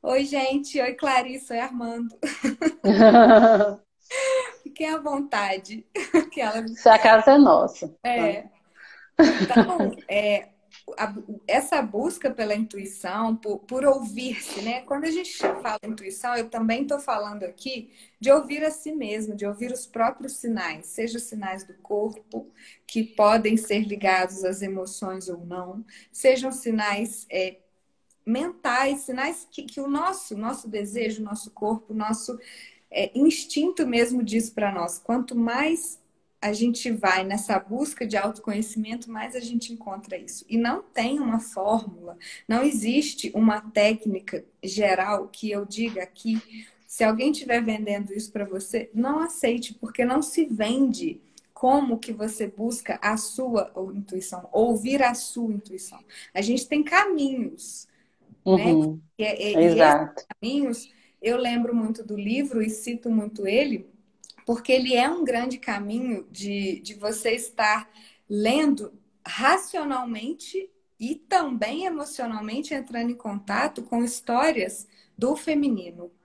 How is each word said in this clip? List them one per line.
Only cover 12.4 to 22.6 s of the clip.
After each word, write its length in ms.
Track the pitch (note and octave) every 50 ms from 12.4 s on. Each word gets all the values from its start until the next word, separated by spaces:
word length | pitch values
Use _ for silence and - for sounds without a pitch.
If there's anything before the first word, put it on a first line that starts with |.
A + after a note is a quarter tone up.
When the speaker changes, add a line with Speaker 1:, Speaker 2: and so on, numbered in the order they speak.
| A3+ G#3 G#3
Speaker 1:
intuição, 800 | G#3 A3+ A3 - G3+ G3 G3 - - - F3+ F#3 G#3+ A3+ A3+ A3+
por, 240 | A3 - G#3+ G3+ -
por 260 | - - B3 C4 C4+
ouvir-se, 760 | C#4+ C4+ C#4 A#3 G#3+ G3+ A3 B3+ B3+ A#3 - - - - G3+
né? 200 | G3 A3 A#3+ B3+
Quando 240 | B3+ - C#4 C#4+ D#4
a 60 | E4
gente 260 | D#4+ F4 F#4 - - -
fala 420 | - - - - - A#3 G#3+ G#3+ -
intuição, 520 | G#3+ A3+ G#3+ G3+ F#3+ F#3+ - - B3 A#3+
eu 140 | A#3+ A3+ A3+
também 360 | - A3+ A3+ A3 A3+ B3 C#4+
tô 140 | C#4 C#4+ C#4+
falando 440 | C#4+ - A#3+ G#3+ G#3 G#3 G#3 G#3 F#3+
aqui 480 | F3 - _ - C4+ C4 A#3+ A3 - _ _ - _ _ _
de 120 | G#3+ C4
ouvir 320 | C#4 D#4 C#4 B3 C#4+ D4+ D#4
a 80 | D#4
si 200 | D4+ - - D4+ D#4
mesmo, 420 | D#4 B3 G#3+ G#3 A3 A3 G#3+ G#3
de 100 | G3+ G3+
ouvir 260 | G3+ G3+ G3+ A#3 B3
os 140 | B3+ B3 - -
próprios 460 | - A3+ A3+ A#3+ B3+ - - C4+ - -
sinais, 480 | - A#3+ A3+ G3+ F3+ E3 D#3 D#3+ - -
seja 300 | - - A3 A#3 A#3 A#3+
os 60 | A#3+
sinais 400 | - - G#3+ G3 F#3+ F#3+ F#3+ F#3+
do 80 | _ -
corpo, 760 | _ _ - G#3+ G#3 G#3 A3 G#3+ - - _ - - - - _ _